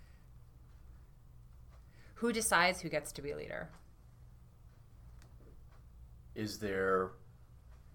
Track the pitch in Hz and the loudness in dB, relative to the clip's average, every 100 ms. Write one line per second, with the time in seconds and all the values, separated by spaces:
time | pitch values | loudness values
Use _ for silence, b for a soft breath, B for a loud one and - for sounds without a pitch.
0 | b b b - - - - - - - | b b b -18 -16 -18 -18 -16 -16 -16
1 | - - - - - - - - - b | -18 -18 -18 -18 -18 -18 -18 -18 -18 b
2 | b b 233 226 214 185 180 180 165 151 | b b 4 6 8 10 10 6 2 0
3 | - - 143 151 151 - 160 - - - | 0 -4 -4 -2 -4 -4 -6 -10 -18 -20
4 | - - - - - - - - - - | -20 -18 -18 -18 -18 -18 -20 -18 -20 -18
5 | - - - - - - - - - - | -16 -16 -16 -18 -16 -16 -16 -16 -16 -16
6 | - - - - 104 95 104 95 95 95 | -16 -14 -10 -2 -2 0 2 4 8 8
7 | 92 - - - - - - - - | 6 0 -16 -16 -18 -16 -16 -16 -16